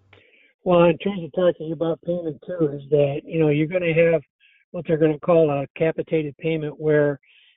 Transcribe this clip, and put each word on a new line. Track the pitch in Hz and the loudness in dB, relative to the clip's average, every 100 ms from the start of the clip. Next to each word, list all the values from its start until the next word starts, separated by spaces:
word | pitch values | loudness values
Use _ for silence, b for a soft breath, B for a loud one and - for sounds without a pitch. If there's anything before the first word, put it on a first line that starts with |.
| _ b b b b b | _ b b b b b
Well, | 185 175 | 0 4
in | 175 151 | 4 2
terms | 196 202 | -4 -8
of | 160 | -8
talking | 185 180 - 160 | -2 0 -2 -6
about | 160 165 156 | -6 -4 -6
payment | 170 175 165 143 - | -6 -6 -6 -10 -10
too, | 180 151 | -4 -4
is | 143 - | -4 -2
that, | 147 139 147 | 0 0 -2
you | - 165 | -6 0
know, | 151 | 2
you're | 147 156 | 2 0
gonna | 185 170 | -2 0
have | 160 170 160 - _ b b b | 2 2 2 -2 _ b b b
what | 180 165 | -10 -4
they're | 156 | 2
gonna | 156 147 | 2 0
call | - 165 156 | 2 4 4
a | 143 139 - | 0 -4 -4
capitated | 160 160 - 160 147 - | -2 -2 -4 -4 -4 -6
payment, | 160 160 147 151 | -6 -4 -6 -4
where | 156 151 147 139 b b b | 0 2 2 -2 b b b